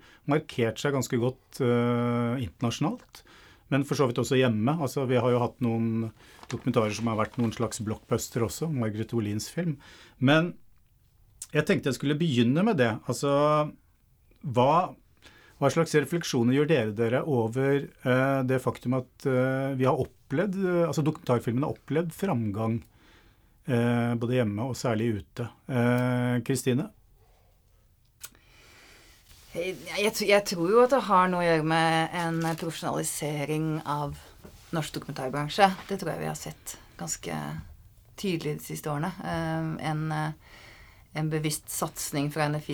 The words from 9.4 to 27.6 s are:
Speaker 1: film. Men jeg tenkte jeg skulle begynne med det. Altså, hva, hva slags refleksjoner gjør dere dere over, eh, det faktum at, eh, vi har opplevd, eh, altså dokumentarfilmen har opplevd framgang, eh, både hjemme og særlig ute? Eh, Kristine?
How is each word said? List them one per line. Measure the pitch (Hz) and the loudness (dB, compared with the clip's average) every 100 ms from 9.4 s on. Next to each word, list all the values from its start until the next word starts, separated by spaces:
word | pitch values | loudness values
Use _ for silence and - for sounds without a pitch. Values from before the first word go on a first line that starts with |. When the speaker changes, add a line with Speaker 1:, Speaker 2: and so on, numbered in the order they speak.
| - | -6
Speaker 1:
film. | - 175 135 - - - - | -4 -4 -4 -10 -20 -20 0
Men | 127 156 175 - - - _ _ _ _ - - - | 4 4 2 -6 -18 -20 _ _ _ _ -20 -18 -4
jeg | 151 | -2
tenkte | 151 151 | 0 0
jeg | 143 | -2
skulle | 120 139 151 | -2 -2 0
begynne | 170 123 117 147 | 2 4 4 4
med | 220 170 | 2 2
det. | 117 107 - | 2 0 -4
Altså, | 120 143 143 147 151 151 - _ _ _ _ _ _ | -4 0 2 4 2 0 -6 _ _ _ _ _ _
hva, | 165 117 131 165 165 - _ _ - - - - | -2 2 4 4 2 -4 _ _ -20 -20 -18 0
hva | 139 | 2
slags | 165 160 | 2 2
refleksjoner | 151 131 170 - 131 117 | 2 2 -2 0 2 4
gjør | 135 151 | 4 4
dere | 151 110 | 2 2
dere | 104 117 127 | 0 0 0
over, | 165 123 110 123 139 139 - - | 2 0 0 0 2 0 -2 -4
eh, | 131 127 135 135 | 0 2 4 2
det | 131 131 | 0 0
faktum | 123 - 123 131 | 0 -2 -2 -2
at, | 123 - 139 | -4 -6 0
eh, | 127 131 131 135 | 2 2 0 -2
vi | 135 131 | 0 2
har | 143 | 2
opplevd, | - - - 135 202 185 | -2 -8 -4 0 0 0
eh, | 185 175 165 | 0 2 2
altså | 151 | 2
dokumentarfilmen | 147 151 - 120 120 120 | 0 0 0 0 2 -2
har | 151 | -2
opplevd | - - 147 170 | -4 -2 -2 -2
framgang, | - 196 127 110 101 113 117 - _ - - - _ _ _ - | -2 -2 0 -2 -2 -2 -2 -6 _ -20 -20 -20 _ _ _ -2
eh, | 120 120 120 117 | 0 2 2 0
både | 117 120 | -2 0
hjemme | 127 107 101 | 0 0 -2
og | 131 120 | -4 -4
særlig | 127 110 117 104 | -2 0 0 -2
ute? | - - 117 - - | -6 -10 -10 -10 -4
Eh, | 127 120 123 123 123 123 120 | 0 2 2 2 0 0 -2
Kristine? | 117 131 135 123 214 - _ _ _ _ _ _ | -2 -2 0 0 -2 -10 _ _ _ _ _ _